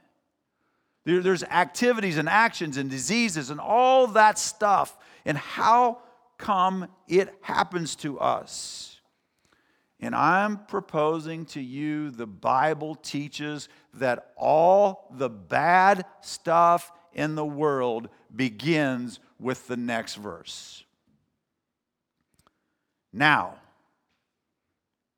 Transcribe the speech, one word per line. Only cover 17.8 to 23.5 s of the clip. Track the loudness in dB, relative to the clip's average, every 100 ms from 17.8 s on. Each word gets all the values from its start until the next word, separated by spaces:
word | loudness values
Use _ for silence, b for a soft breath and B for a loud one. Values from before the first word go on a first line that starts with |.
| -2 -4 -8 b b
begins | -4 -4 -2 -2 0 0 -2 -6 -12 b b
with | -6 -6 -8
the | -8
next | -4 -6 -6
verse. | -12 -14 -14 -16 -18 -18 -20 _ _ _ _ _ _ _ _ _ _ _ _ _ _ _ _ _ _ _ _ _ _ _
"Now, | 2 4 4 0